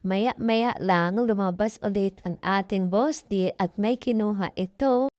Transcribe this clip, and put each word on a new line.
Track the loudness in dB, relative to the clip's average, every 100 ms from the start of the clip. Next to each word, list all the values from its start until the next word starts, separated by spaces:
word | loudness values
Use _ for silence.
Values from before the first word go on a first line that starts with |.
| -2
Maya-maya | 0 0 0 0 2 0 -2
lang, | 2 2 2 2
lumabas | 0 2 0 0 -4 -2
ulit | -4 0 -2 -4
ang | -10 -6 -2
ating | -2 0 -2 0
Boss | 2 0 -2 _
T | -2 0 0
at | -4
may | 0 -2 0
kinuha | 0 0 0 -2 -4
ito. | -4 -6 _ 0 2 0